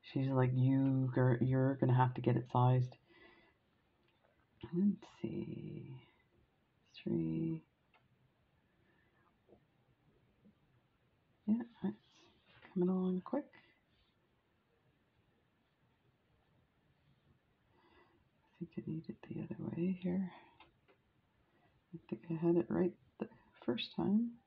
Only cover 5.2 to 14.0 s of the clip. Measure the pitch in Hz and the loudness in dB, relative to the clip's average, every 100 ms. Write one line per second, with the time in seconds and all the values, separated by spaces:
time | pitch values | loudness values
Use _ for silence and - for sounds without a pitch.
5.2 | 113 - - - - - 135 131 - _ | -8 -6 -8 -10 -10 -14 -14 -18 -20 _
6.2 | _ _ _ _ _ _ _ - 170 165 | _ _ _ _ _ _ _ -12 -4 -2
7.2 | 160 160 160 160 _ _ _ _ _ _ | -2 -2 -4 -6 _ _ _ _ _ _
8.2 | _ _ _ _ _ _ _ _ _ _ | _ _ _ _ _ _ _ _ _ _
9.2 | _ _ _ - _ _ _ _ _ _ | _ _ _ -20 _ _ _ _ _ _
10.2 | _ _ - _ _ _ _ _ _ _ | _ _ -20 _ _ _ _ _ _ _
11.2 | _ _ 104 233 240 - - - _ _ | _ _ -2 -2 -2 -6 -8 -8 _ _
12.2 | - _ _ - - 185 180 185 185 185 | -20 _ _ -20 -8 0 2 2 0 -2
13.2 | - 277 285 - _ _ _ _ | -4 -8 -8 -20 _ _ _ _